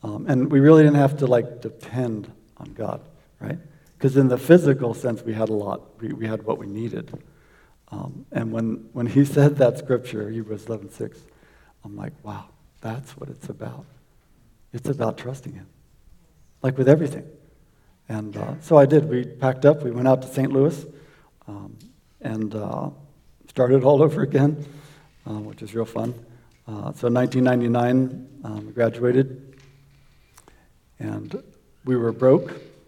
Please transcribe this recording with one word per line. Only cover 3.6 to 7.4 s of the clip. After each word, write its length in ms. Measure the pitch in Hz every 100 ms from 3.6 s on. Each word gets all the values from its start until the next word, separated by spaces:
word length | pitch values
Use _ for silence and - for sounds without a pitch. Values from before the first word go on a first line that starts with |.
| - - _ _
'Cause 200 | 135 135
in 100 | 131
the 80 | 143
physical 560 | - 175 143 135 120
sense, 300 | 113 123 110
we 100 | 113
had 160 | 110 110
a 60 |
lot. 260 | 107 101 - - _
We, 140 | 113
we 140 | 113 113
had 160 | 110
what 140 | 107 -
we 80 | 101
needed. 440 | 104 113 - - - - _